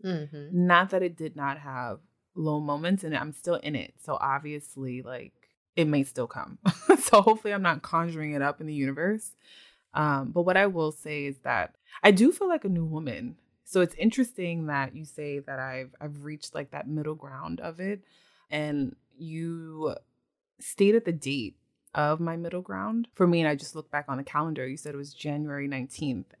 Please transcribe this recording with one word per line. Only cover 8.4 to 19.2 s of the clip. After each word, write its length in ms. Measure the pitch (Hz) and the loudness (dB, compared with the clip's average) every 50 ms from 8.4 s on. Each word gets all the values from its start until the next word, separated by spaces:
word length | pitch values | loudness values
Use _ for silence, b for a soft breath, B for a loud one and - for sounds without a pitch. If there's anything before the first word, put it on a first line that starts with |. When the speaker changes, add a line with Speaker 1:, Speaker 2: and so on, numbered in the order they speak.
Speaker 2:
up 180 | 139 143 147 - | 0 0 -2 -4
in 80 | 160 156 | -8 -6
the 60 | 151 | -4
universe. 580 | 143 139 135 139 139 165 190 214 220 - - - B B B B B B B B B B _ - | -2 -2 -2 -2 0 0 0 0 0 -4 -10 -16 B B B B B B B B B B _ -2
Um, 380 | 143 151 151 143 135 135 - | 0 2 2 2 0 -2 0
but 100 | 160 175 | 0 2
what 160 | 170 180 185 190 | 2 4 6 6
I 80 | 196 | 6
will 260 | 202 185 165 156 156 | 4 4 0 -2 -2
say 340 | 151 - - 156 151 147 143 | -2 -6 -8 -6 -6 -4 -4
is 120 | 139 139 135 _ | -4 -6 -6 _
that 320 | 127 123 104 87 - - _ B B B B | 0 0 0 0 -2 -6 _ B B B B
I 80 | B 202 | B 8
do 200 | 208 185 226 294 | 10 10 8 6
feel 160 | 359 - 403 370 | 6 4 0 0
like 180 | 339 311 - | 0 0 0
a 40 | 196 | 0
new 140 | 185 170 165 | 0 0 0
woman. 540 | 160 156 156 160 135 110 78 117 123 156 - _ _ _ _ _ | -2 -4 -4 -6 -6 -6 -6 -8 -10 -10 -14 _ _ _ _ _
So 180 | - - 190 | 0 2 4
it's 120 | 180 175 - | 4 4 2
interesting 680 | - 175 226 - - 254 233 - - 185 175 170 165 160 151 | 2 2 2 4 4 0 -2 -2 -6 -4 -4 -2 -4 -4 -2
that 280 | 147 139 135 - - | -2 -2 -2 -2 -6
you 100 | 160 156 | -12 -16
say 320 | 147 - - 151 147 143 143 | -14 -12 -10 -8 -6 -6 -6
that 200 | 143 - 139 131 | -6 -8 -8 -8
I've, 340 | 131 131 131 131 131 131 - _ | -6 -6 -6 -8 -10 -12 -14 _
I've 220 | 151 151 147 147 143 | -12 -10 -10 -10 -12
reached, 320 | 151 151 147 - - - | -12 -12 -12 -12 -10 -8
like, 160 | 160 143 135 | -10 -10 -8
that 160 | - 143 - 135 | -10 -10 -8 -4
middle 260 | 151 156 147 151 156 | -4 -4 -4 -4 -6
ground 440 | 156 - 143 135 135 - 160 165 180 | -8 -12 -16 -14 -12 -10 -10 -10 -8
of 200 | - 175 160 165 | -8 -10 -10 -6
it. 220 | 185 196 208 196 b b b b b b b b b b | -6 -6 -6 -6 b b b b b b b b b b
And 460 | 151 151 151 151 147 147 139 - - _ _ _ _ | -6 -4 -4 -2 -2 -2 -2 -4 -6 _ _ _ _
you 800 | 127 | -16